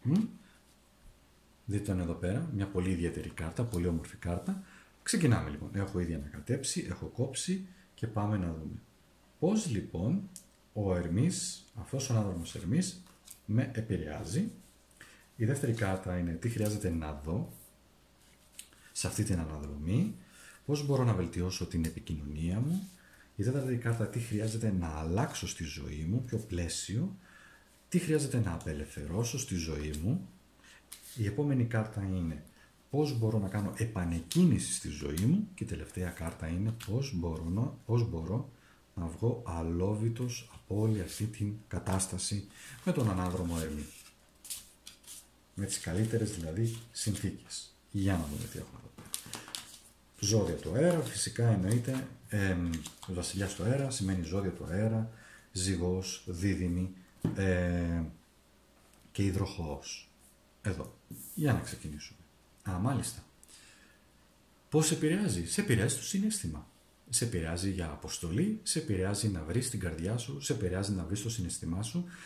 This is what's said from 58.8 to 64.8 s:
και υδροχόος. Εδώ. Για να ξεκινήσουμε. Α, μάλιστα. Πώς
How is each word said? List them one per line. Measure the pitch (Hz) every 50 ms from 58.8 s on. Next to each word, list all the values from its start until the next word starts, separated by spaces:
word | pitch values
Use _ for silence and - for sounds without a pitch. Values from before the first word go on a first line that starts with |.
| - - - - - -
και | - - 101
υδροχόος. | 98 90 95 95 - - - 82 76 71 69 - - - - - - - - - - - _ _ _ _ _
Εδώ. | - 104 87 78 - - - - - - - - - - -
Για | - 151 143 107
να | 82
ξεκινήσουμε. | - - - - - 78 73 76 - - - - - - _ - - - - - - 101
Α, | 92 90
μάλιστα. | 101 131 139 117 113 - - - - - - - - - - - - - - - - - - - - - - - - - - _ _ _ _ _ _ _
Πώς | - 156